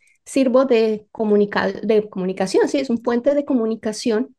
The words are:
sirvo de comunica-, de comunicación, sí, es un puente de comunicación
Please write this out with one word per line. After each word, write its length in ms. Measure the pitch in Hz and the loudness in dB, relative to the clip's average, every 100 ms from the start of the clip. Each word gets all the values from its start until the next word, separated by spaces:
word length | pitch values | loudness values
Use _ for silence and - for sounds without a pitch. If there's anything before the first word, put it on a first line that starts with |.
| _ _ | _ _
sirvo 420 | - 277 262 254 269 | -4 0 2 2 4
de 420 | 233 220 214 - | 2 2 -2 -8
comunica-, 600 | - 214 208 202 208 196 | -6 0 2 2 0 -2
de 380 | 196 208 220 208 | -4 0 0 0
comunicación, 580 | 190 185 190 190 - 330 | -6 -6 -4 -2 0 2
sí, 120 | 294 | 0
es 100 | 269 | -2
un 100 | 233 | -4
puente 340 | 247 240 254 | -2 0 0
de 120 | 190 190 | 0 0
comunicación 880 | 262 220 220 220 214 247 214 254 | 0 0 -4 -6 -4 -2 -2 -4